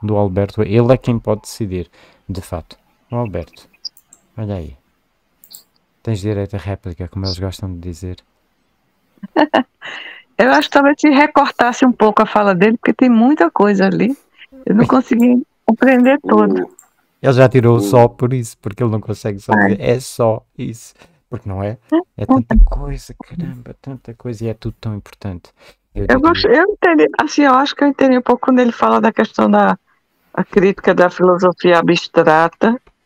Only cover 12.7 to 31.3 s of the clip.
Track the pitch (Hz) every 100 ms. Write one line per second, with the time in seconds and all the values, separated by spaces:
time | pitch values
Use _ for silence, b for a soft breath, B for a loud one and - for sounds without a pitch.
12.7 | 233 - 226 254 220 247 302 339 - 208
13.7 | 190 190 170 208 277 _ B - - -
14.7 | 208 - 262 - 233 247 247 - _ -
15.7 | 226 254 247 247 285 - 214 208 185 -
16.7 | _ _ _ _ _ 131 127 131 131 117
17.7 | 117 101 127 117 - 123 131 113 - 107
18.7 | - 120 107 104 101 113 98 - 104 98
19.7 | 101 131 123 - - 113 113 - - 131
20.7 | 113 - _ b b _ 117 101 95 101
21.7 | 117 _ 320 - - 104 262 117 220 -
22.7 | 135 143 - - 120 - 175 139 123 117
23.7 | - 135 131 - 117 123 107 113 110 113
24.7 | - 113 104 - - 101 87 - b b
25.7 | b _ - 98 262 311 349 - 269 392
26.7 | 415 370 311 - - 311 - 285 254 277
27.7 | - 285 269 269 254 247 247 - 254 240
28.7 | - 220 226 220 - 220 - 214 208 196
29.7 | 190 _ _ _ _ _ - - 196 190
30.7 | 185 - 175 180 - 180